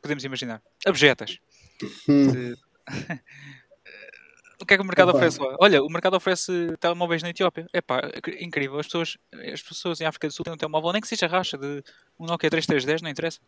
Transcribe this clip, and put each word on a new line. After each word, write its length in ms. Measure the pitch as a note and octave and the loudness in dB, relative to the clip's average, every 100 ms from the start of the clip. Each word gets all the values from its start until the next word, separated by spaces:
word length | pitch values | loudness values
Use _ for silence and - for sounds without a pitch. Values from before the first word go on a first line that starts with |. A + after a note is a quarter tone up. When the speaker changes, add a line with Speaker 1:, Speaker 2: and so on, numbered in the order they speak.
Speaker 1:
podemos 220 | D3 D3 | -6 -6
imaginar. 360 | C3+ C3 B2 A2 _ _ | -6 -8 -10 -12 _ _
Abjetas. 540 | - C#3+ C#3+ B2 G#2+ - _ _ - _ - - - | -2 4 4 4 -4 -14 _ _ -20 _ -16 -8 2
Speaker 2:
Hum. 240 | C#3+ C#3 | 6 6
Speaker 1:
De-, 240 | B2+ B2 A#2+ _ _ - | 2 -6 -12 _ _ -14
<laughs> 360 | C#3 - - _ C#3+ C#3+ C3+ _ _ - G#2 - - _ _ _ _ | -12 -10 -12 _ -20 -20 -20 _ _ -20 -20 -20 -20 _ _ _ _
o 60 | F#3 | 2
que 80 | |
é 20 | G3 | 2
que 60 | |
o 40 | G3 | 4
mercado 220 | F3+ F3+ | 4 6
Speaker 2:
Opa. 80 | - | 6
Speaker 1:
oferece 220 | E3 C3+ | 4 2
lá? 160 | C3 C#3 | -6 6
Olha, 220 | G3 D#3 | 6 8
o 40 | C#3+ | 4
mercado 280 | E3 F#3 F#3 | 0 2 2
oferece 600 | - F3+ - F3+ E3+ E3 | 0 -2 0 -2 -2 0
telemóveis 420 | F3 E3+ F3 E3 | -2 0 0 -2
na 80 | E3+ | -4
Etiópia. 360 | E3+ F#3 E3 E3+ | 0 -2 -2 -4
Epá, 280 | F3+ - B2+ C3+ - - | -6 -2 -4 -2 -8 -10
é 180 | - | -10
incrível. 340 | F3 D3+ C3+ C#3+ | -8 -4 -4 -6
As 80 | C#3+ | -4
pessoas, 300 | E3+ E3 - _ - E3 | -4 -4 -8 _ -16 -12
as 100 | C3+ | -14
pessoas 380 | - F3 F#3 D#3+ | -14 -10 -6 -4
em 40 | |
África 220 | D#3+ - D#3 | -4 -4 -8
do 60 | |
Sul 120 | - | -6
têm 100 | E3+ | -10
um 20 | D#3+ | -8
telemóvel, 360 | D#3 D#3 E3 | -4 -2 0
nem 80 | G3+ | -2
que 80 | G#3+ | -4
seja 180 | A3 E3+ | -2 0
racha 280 | F3+ F3+ C#3 | 0 -2 -8
de 260 | C#3+ C#3+ - _ _ _ | -8 -10 -14 _ _ _
um 80 | E3+ | -8
Nokia 240 | E3+ D#3 | -2 0
três 160 | D#3+ D#3 | 0 2
três 180 | D3+ | 0
dez, 160 | C3 D#3+ | 2 -2
não 80 | D#3+ | -2
interessa. 280 | C#3 E3 - | -6 -6 -6